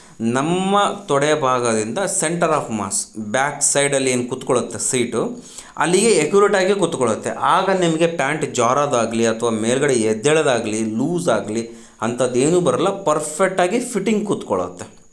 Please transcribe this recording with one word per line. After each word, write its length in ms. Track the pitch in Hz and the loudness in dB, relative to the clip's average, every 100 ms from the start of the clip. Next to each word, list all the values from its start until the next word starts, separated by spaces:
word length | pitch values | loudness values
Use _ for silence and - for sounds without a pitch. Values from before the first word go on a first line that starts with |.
| - - | -20 -6
ನಮ್ಮ 560 | 113 127 151 180 190 202 190 - - | -2 0 0 0 2 2 0 -2 -2
ತೊಡೆ 320 | 143 147 151 | 0 2 2
ಭಾಗದಿಂದ 580 | 131 127 120 110 107 123 190 - | 0 0 0 0 -2 -4 -4 -2
center 300 | 156 170 170 151 | -2 0 0 0
of 80 | - 110 | -2 -6
mass 160 | 98 - - 107 107 | -4 -6 -6 -10 -4
ಬ್ಯಾಕ್ 280 | 123 143 143 | -2 -2 -2
ಸೈಡಲ್ಲಿ 480 | - 143 143 139 131 | 0 2 2 2 0
ಏನು 100 | 127 123 | 0 -2
ಕೂತ್ಕೊಳ್ಳುತ್ತೆ 480 | 127 - 123 117 104 - | -6 0 0 0 -6 -4
ಸೀಟು, 320 | 131 117 110 208 240 - - - - | -2 -2 -2 -4 -6 -16 -20 -12 -4
ಅಲ್ಲಿಗೆ 340 | 151 185 226 185 | 0 2 4 4
ಅಕ್ಯುರೇಟ್ 360 | 151 196 202 196 | 4 4 4 4
ಆಗಿ 140 | 185 | 2
ಕೂತ್ಕೊಳ್ಳುತ್ತೆ. 560 | 202 196 147 120 104 117 | 2 0 0 0 0 -4
ಆಗ 500 | - 127 170 190 185 | -2 0 2 2 2
ನಿಮಗೆ 260 | 175 160 170 | 2 2 2
ಪ್ಯಾಂಟ್ 480 | 170 135 151 139 | 0 -2 -2 -2
ಜಾರೋದಾಗಲಿ 720 | 117 117 131 143 123 110 113 113 | 0 2 2 2 2 0 2 0
ಅಥವಾ 240 | 110 120 | 2 0
ಮೇಲ್ಗಡೆ 440 | 110 113 127 143 123 110 | 0 0 2 2 2 2
ಎದ್ದೇಳೋದಾಗಲಿ 680 | 110 139 160 147 120 107 107 110 110 | 2 2 4 4 0 0 -2 -2 -2
ಲೂಸ್ 300 | 147 175 139 | -2 0 0
ಆಗಲಿ 360 | 110 101 113 113 - - - | 0 0 -6 -6 -10 -20 -8
ಅಂಥದ್ದೇನೂ 580 | 110 123 127 123 143 175 | -4 0 0 2 2 2
ಬರಲ್ಲ, 300 | 151 - 175 196 - | 2 2 0 -2 -2
ಪರ್ಫೆಕ್ಟಾಗಿ 720 | 151 - - 190 185 180 233 | -2 -2 -2 0 2 0 0
ಫಿಟ್ಟಿಂಗ್ 460 | 240 202 202 208 208 | -2 -2 0 0 0
ಕೂತ್ಕೊಳ್ಳುತ್ತೆ, 600 | 139 - 95 87 - 107 - - | -4 -2 -4 -4 -8 -16 -18 -20